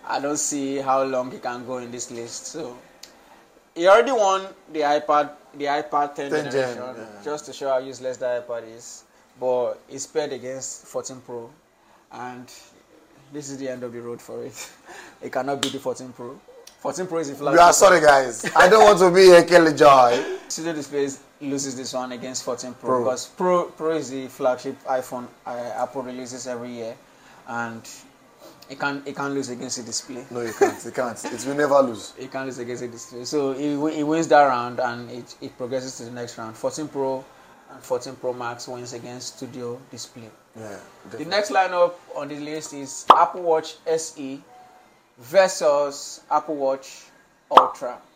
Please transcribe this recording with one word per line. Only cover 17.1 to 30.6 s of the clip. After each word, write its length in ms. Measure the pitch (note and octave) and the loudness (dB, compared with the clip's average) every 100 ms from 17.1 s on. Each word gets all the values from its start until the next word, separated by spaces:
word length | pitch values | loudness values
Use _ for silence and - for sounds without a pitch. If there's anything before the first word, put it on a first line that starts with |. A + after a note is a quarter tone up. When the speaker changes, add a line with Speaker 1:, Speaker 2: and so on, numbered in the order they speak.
| E3 | -4
Speaker 1:
is 100 | C#3+ | -4
the 100 | C#3 | -4
Speaker 2:
We 60 | C#3+ | 4
are 20 | |
Speaker 1:
flagship. 220 | D#3+ F3 | 8 8
Speaker 2:
sorry, 260 | D#3+ G#3 F3 | 10 8 8
guys. 420 | D3+ C3+ C3 A#2 - | 8 8 4 -4 0
I 120 | D#3+ G#3 | 6 8
don't 160 | A3 | 10
want 160 | G#3 F#3 | 10 10
to 100 | F#3 | 8
be 200 | F3+ F#3 | 10 12
a 120 | F3 | 12
Kelly 300 | E3+ F3 D#3+ | 10 6 6
Joy. 640 | C#3 D3+ C3+ B2 B2 - - - | 8 8 10 8 4 -2 -8 -10
Speaker 1:
Studio 240 | - D#3+ | -8 -6
Displays 460 | D3+ C3+ C#3+ C#3 C3+ - _ | -6 -6 -4 -4 -6 -18 _
loses 360 | C#3+ C#3 C#3 B2+ | -6 -6 -6 -8
this 160 | B2+ | -8
one 180 | C3 B2+ | -8 -8
against 320 | B2 B2+ B2+ | -10 -10 -8
fourteen 300 | - A#2+ B2+ | -8 -8 -10
Pro, 160 | B2 - | -8 -2
Speaker 2:
Pro. 140 | B2+ | 0
Speaker 1:
because 220 | A#2+ B2+ - | 0 -4 -8
Pro, 360 | - F3+ F3 E3+ | -4 2 2 0
Pro 240 | - D#3+ | -4 -2
is 140 | D#3+ B2+ | -2 -4
the 160 | C3+ B2+ | -10 -12
flagship 560 | - C3+ B2+ C3+ C3 | -2 -2 -2 -6 -10
iPhone, 440 | - C3 B2+ B2+ A#2+ - | -4 -4 -4 -12 -12 -16
uh, 260 | - A#2+ A#2+ A2 | -12 -10 -8 -6
Apple 200 | B2+ C#3 | -6 -6
releases 420 | B2+ B2+ B2 B2+ | -10 -12 -12 -12
every 260 | B2+ A#2+ A#2+ | -10 -10 -10
year, 240 | A#2+ A2+ B2+ _ _ - - - | -10 -12 -14 _ _ -20 -20 -10
and 420 | A#2 A#2 A2+ - - - _ _ _ - - - | -8 -8 -10 -18 -20 -20 _ _ _ -20 -20 -20
it 100 | C#3 | -6
can't, 260 | C#3+ C#3 C#3+ | -6 -6 -10
it 80 | |
can't 180 | C#3 C#3 | -8 -6
lose 160 | C#3 A#2+ | -6 -6
against 280 | A#2+ B2+ B2+ | -10 -10 -10
a 40 | |
display. 420 | A#2 A2+ - B2 B2+ | -8 -10 -10 -16 -10
Speaker 2:
No, 100 | A#2+ | -8
it 140 | A#2 | -8
can't. 280 | - | 0